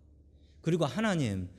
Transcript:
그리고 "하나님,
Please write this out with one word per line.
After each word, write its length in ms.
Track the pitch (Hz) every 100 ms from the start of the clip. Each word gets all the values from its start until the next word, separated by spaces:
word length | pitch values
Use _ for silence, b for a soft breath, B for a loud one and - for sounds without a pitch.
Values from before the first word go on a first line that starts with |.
| - - - - b b
그리고 220 | - 165 147
"하나님, 640 | 156 220 175 123 95 92